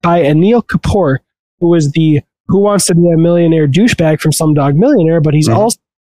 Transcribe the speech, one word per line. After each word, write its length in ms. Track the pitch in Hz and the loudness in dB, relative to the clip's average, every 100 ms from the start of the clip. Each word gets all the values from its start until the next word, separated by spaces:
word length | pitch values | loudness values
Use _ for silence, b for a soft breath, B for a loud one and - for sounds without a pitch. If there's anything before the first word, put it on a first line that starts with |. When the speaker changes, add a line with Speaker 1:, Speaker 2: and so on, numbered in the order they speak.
Speaker 1:
by 200 | 175 175 | -2 0
Anil 400 | 147 156 190 233 - | 2 2 2 0 -2
Kapoor, 520 | 170 - 208 151 135 - _ _ _ | -6 -2 -2 -2 -4 -8 _ _ _
who 80 | 170 | 0
was 240 | 170 143 | 0 0
the 300 | 165 156 147 - _ - | 0 0 0 -4 _ -4
Who 120 | 190 | 0
Wants 260 | 208 202 - | 0 0 0
to 100 | 170 | 0
Be 140 | 175 | 2
a 60 | 160 | 2
Millionaire 500 | 170 175 165 160 147 | 2 2 2 0 0
douchebag 540 | 151 233 - 160 156 | 0 0 0 -2 0
from 100 | 156 | -2
Slumdog 440 | - 156 147 143 147 | -2 -2 0 0 0
Millionaire, 440 | 262 254 160 165 | 2 2 0 0
but 120 | 151 | 0
he's 160 | 147 151 | 0 0
Speaker 2:
Mm-hmm. 100 | 113 | 0
Speaker 1:
also 180 | 226 - _ _ | -2 -4 _ _